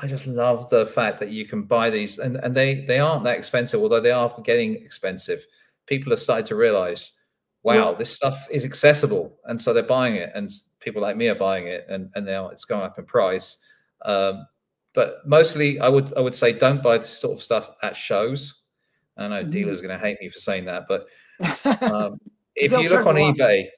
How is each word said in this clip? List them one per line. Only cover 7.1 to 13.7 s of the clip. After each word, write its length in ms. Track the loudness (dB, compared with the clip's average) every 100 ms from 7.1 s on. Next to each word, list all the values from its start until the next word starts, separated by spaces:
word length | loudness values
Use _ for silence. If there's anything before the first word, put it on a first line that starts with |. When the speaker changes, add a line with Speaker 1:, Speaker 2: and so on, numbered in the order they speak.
| _ _ _ _ _
Speaker 1:
wow, 280 | 2 4 4
Speaker 2:
Yeah. 60 | 0
Speaker 1:
this 140 | -6
stuff 340 | -4 -4 -4 -6
is 140 | -4 -4
accessible, 760 | 4 6 6 2 0 -4 -10 -10
and 160 | -4
so 100 | 0
they're 100 | 2
buying 320 | 2 2 0 -2
it, 160 | -6 -8
and 120 | -10
s-, 240 | -12 -20 _
people 200 | -10 -4
like 140 | -4 0
me 140 | 0
are 60 | 0
buying 320 | 0 -2 -4
it, 180 | -10 -10
and, 200 | -10 -10 -10
and 100 | -6
now 240 | -6 -8
it's 160 | -12 -8
gone 180 | -6
up 160 | -6 -10
in 60 | -2
price. 520 | 0 2 0 -6 -14 _